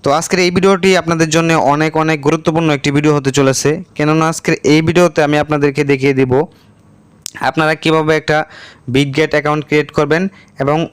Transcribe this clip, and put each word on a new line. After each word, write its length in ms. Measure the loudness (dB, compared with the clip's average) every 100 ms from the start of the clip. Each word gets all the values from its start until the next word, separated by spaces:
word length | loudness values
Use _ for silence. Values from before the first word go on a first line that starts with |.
তো 60 | 0 -2
আজকের 200 | -2 -2 0
এই 40 | 2
ভিডিওটি 340 | 2 2 2 0
আপনাদের 280 | 0 -2 0 0
জন্য 140 | 2 2 2
অনেক 180 | 0 0 0
অনেক 160 | -2 0 0
গুরুত্বপূর্ণ 420 | 0 -2 0 0 0
একটি 140 | 0 0
ভিডিও 160 | 0 0
হতে 140 | 0 0
চলেছে, 320 | 0 2 -2 -2 -8 -4
কেননা 280 | 0 0 0
আজকের 220 | -2 -4 -2 2
এই 80 | 2 2
ভিডিওতে 320 | 2 2 2 0
আমি 100 | 0
আপনাদেরকে 380 | 0 0 0 0 -2
দেখিয়ে 240 | 0 0 0
দিব 120 | 2 0 -2 _ _ _ _ _ _ _ -18 -6 -4
আপনারা 240 | 0 0 0
কিভাবে 300 | 0 0 0 -2
একটা 180 | 0 -2 -2 -12 -20 -18 -4
বিটগেট 360 | -2 0 0 0 0
অ্যাকাউন্ট 260 | -2 -4 -2
ক্রিয়েট 200 | -2 -2 -2
করবেন 260 | 0 0 -2 -8 _ -6
এবং 160 | -2 -2 -4